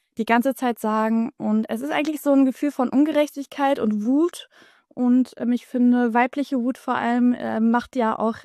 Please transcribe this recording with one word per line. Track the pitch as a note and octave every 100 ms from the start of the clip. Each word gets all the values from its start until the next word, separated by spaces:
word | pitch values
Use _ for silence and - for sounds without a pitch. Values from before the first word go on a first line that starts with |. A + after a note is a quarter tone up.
| _ -
die | A3
ganze | A#3 C4+ B3+
Zeit | B3 A#3
sagen. | A3 A3 A3 A3+ A3+ -
Und | G#3+ G#3+ G#3+
es | A3+
ist | C#4
eigentlich | D4+ D4+ D4+
so | C#4+
ein | C#4 C4+
Gefühl | - D4
von | - B3+
Ungerechtigkeit | C4 D4+ D4 D4 C#4 C4+ - C#4 C#4+
und | G#3+ G#3 G#3+
Wut. | C#4 F4 - - _ - _ _
Und, | - B3 B3+ B3 -
ähm, | A#3+
ich | A#3+ -
finde, | B3+ B3 B3 A#3+
weibliche | A#3 B3+ C#4+ C4+ C4+
Wut | A#3+ B3
vor | - A#3+
allem, | A#3 A#3+ B3
äh, | A#3+ A3+ A3
macht | A3+ A#3+ - B3+
ja | A3 -
auch | A3 A3